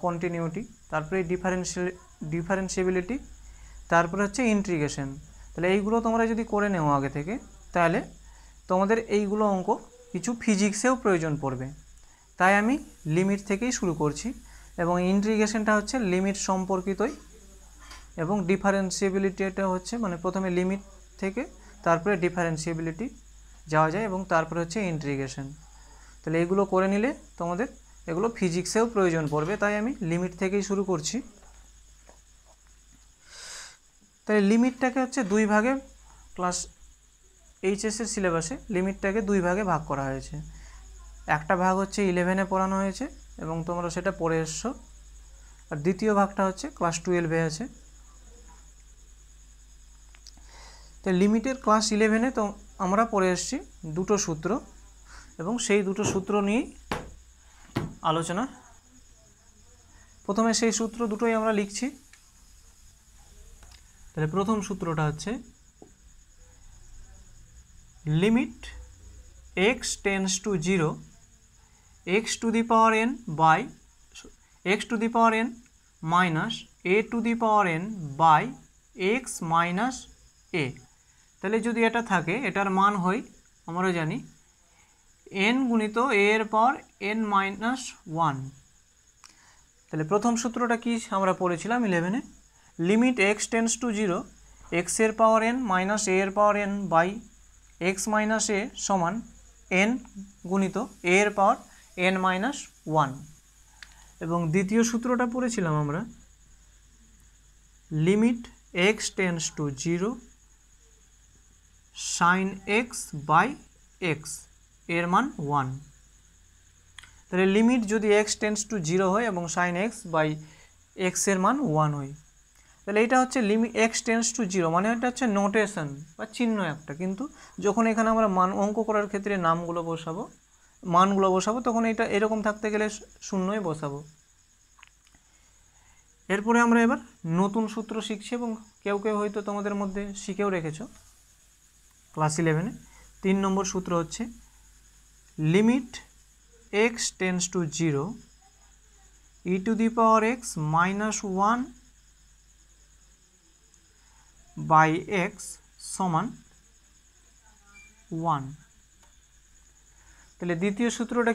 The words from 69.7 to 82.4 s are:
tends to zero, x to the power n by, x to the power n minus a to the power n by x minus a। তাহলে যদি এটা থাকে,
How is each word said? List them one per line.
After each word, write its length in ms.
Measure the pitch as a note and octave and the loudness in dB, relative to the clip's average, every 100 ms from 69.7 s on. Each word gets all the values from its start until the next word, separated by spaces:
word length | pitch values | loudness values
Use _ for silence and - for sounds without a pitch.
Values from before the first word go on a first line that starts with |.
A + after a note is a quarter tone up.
| B3 - - G3+ | 2 -4 -4 -2
tends 280 | G3 F#3+ F#3+ | 0 0 -2
to 80 | G#3+ F#3 E3 | -2 -2 2
zero, 220 | F#3+ D#3 - - - - _ _ _ _ _ _ - - G3 | 2 0 -2 -12 -20 -20 _ _ _ _ _ _ -14 -2 0
x 20 | A3 - | 0 -2
to 60 | A3+ A3+ | 0 0
the 80 | A#3 | 4
power 220 | A3+ A3 A3 A#3 | 6 6 4 2
n 40 | C#4 - D3+ | -2 -6 4
by, 180 | D#3+ E3 B3+ - _ _ _ - - - _ _ F3 G3+ | 6 6 2 -12 _ _ _ -20 -20 -20 _ _ -2 0
x 20 | - | 0
to 60 | A3+ | -2
the 80 | A3+ A#3 | 0 4
power 180 | A3+ A3 A#3 | 4 4 0
n 40 | - - _ _ _ D#3+ | -6 -18 _ _ _ 0
minus 400 | F3 F3+ E3+ G#3+ - - _ F3 | 2 4 2 -2 -6 -12 _ 0
a 20 | G3+ G#3+ | 0 0
to 60 | A#3 A3 | -2 0
the 80 | A#3 | 0
power 220 | A3+ G#3+ F#3+ D#3+ | 4 4 4 0
n 20 | G3 G#3 D3+ C3+ | -4 -8 -8 4
by 220 | E3 D#3 A3+ - - _ _ - F#3+ B3 | 6 8 4 -6 -18 _ _ -4 0 0
x 20 | B3 - E3 | -2 -8 0
minus 420 | E3 E3+ F3+ A#3+ B3+ - - _ _ _ F3+ | 2 2 0 -2 -4 -12 -20 _ _ _ -4
a। 20 | C3 - - _ _ _ _ _ | -4 -6 -18 _ _ _ _ _
তাহলে 180 | F#3+ A3 A3+ | -4 -2 0
যদি 120 | A3+ A3+ | 0 2
এটা 140 | A#3 A#3 | 0 0
থাকে, 240 | F#3 D#3+ G3+ | 0 0 -2